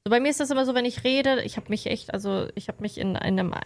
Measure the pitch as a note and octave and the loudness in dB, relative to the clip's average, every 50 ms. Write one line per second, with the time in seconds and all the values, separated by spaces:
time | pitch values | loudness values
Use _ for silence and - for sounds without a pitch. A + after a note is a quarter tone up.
0 | - G3+ A3+ A#3+ C4 C#4+ D4 C#4+ D4 C4 D4 C4 C4 C4 B3 B3 A#3+ B3 A#3+ - | 0 2 4 4 4 4 2 2 0 0 2 2 2 2 2 2 2 0 -2 0
1 | - B3 C4 C4+ C4+ C4+ C4+ A#3+ - - - - - - G#3 A3 - A3 A3 G#3+ | 0 2 2 4 4 4 2 2 0 -4 -6 -8 -6 -4 -4 -4 -2 -4 -4 -4
2 | - - - G3 G3+ G3+ G3 F#3+ - - - G#3 - - G3+ - G#3+ G#3+ - - | -6 -6 -8 -6 -2 -2 -2 -2 -2 -4 -6 -10 -10 -10 -10 -6 -8 -8 -6 -4
3 | - F#3+ F#3 - - - F#3+ F#3+ F#3 F3 - - - | -2 -2 -2 0 0 0 2 2 2 0 -2 -4 -2